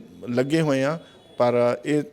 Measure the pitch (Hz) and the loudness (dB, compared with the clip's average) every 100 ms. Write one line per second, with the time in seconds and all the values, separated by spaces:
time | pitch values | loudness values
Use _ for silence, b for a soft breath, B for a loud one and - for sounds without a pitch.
0 | - 87 98 123 143 160 151 135 135 165 | -12 -16 -4 -2 0 0 2 0 0 -4
1 | B B - - 123 120 120 120 156 151 | B B -20 0 2 4 2 0 -2 -2
2 | 147 | -2